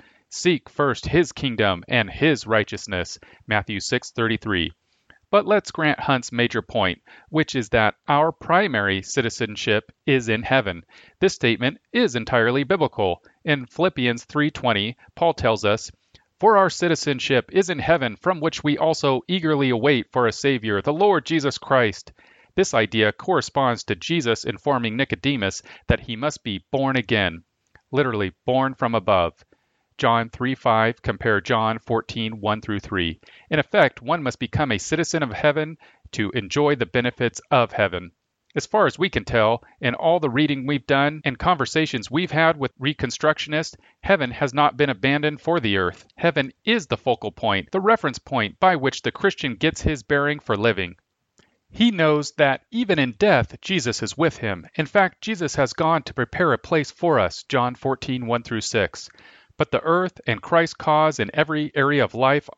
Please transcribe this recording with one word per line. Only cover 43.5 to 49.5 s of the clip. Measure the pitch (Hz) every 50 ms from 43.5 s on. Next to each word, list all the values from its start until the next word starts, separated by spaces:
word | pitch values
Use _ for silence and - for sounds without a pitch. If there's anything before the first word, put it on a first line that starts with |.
| 151 156 165 - - - _ _ _ _ -
heaven | - 196 185 143 123
has | 117 - 151 135 120
not | 143 147 147 -
been | 123 147 139
abandoned | 135 92 95 135 139 147 147 151 151 139
for | - - 170 170
the | 123 110 101 98
earth. | 92 87 85 - - _ _
Heaven | - - 170 156 - 131 135 - _ _
is | - 220 233 160
the | - - -
focal | _ - 120 - - 104 -
point, | - - 110 98 98 85 -
the | - 190
reference | 190 208 226 - - 147 120 -
point | - - 139 127 110 101 - _
by | - 185 180
which | 156 127 139 - -
the | - 127 -
Christian | - - 196 185 - - 143